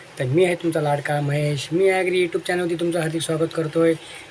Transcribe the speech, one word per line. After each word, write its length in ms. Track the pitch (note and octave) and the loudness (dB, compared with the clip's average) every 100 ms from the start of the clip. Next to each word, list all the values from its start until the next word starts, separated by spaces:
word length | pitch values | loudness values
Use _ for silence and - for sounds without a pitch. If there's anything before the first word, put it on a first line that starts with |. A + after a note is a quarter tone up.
| - - | -14 -6
तर 60 | C3 | 0
मी 200 | D3+ F3+ | 4 4
आहे 100 | F3 | 2
तुमचा 200 | E3+ D#3+ | 0 0
लाडका 380 | D3 D3 C#3 D3 | 0 0 0 -2
महेश. 460 | C#3+ C#3+ D3 C#3+ - | 0 0 0 -2 -2
मी 180 | E3 F#3+ | 2 4
ॲग्री 320 | F#3 F3+ F#3 | 4 2 0
YouTube 240 | F3+ F3 E3 | 0 -2 -2
चॅनलवरती 280 | F3+ F3+ E3 | -2 -2 -2
तुमचं 240 | E3+ E3+ | -2 0
हार्दिक 220 | D#3+ D#3+ | -2 -2
स्वागत 320 | D3+ D#3 D#3+ - | -2 -2 -2 -2
करतोय. 380 | D3+ E3 E3 D#3+ - - - | -2 2 2 2 -4 -18 -12